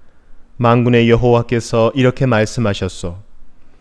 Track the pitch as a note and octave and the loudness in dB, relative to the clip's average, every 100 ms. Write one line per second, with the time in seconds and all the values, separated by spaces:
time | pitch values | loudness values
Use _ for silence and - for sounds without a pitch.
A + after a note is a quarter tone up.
0 | - - - - - - A#2 A#2+ A#2+ A#2+ | -20 -20 -20 -20 -16 -2 2 2 4 4
1 | A#2 A#2 B2 A#2+ A#2 A#2+ - A#2 A2+ C#3 | 4 4 4 2 0 -4 -2 0 0 2
2 | B2+ - C3+ A2 G#2+ - G#2+ G2+ F#2+ - | 0 0 0 0 0 -2 -4 -4 -6 -8
3 | F2 F#2 - - - - - - | -12 -12 -16 -18 -16 -18 -20 -20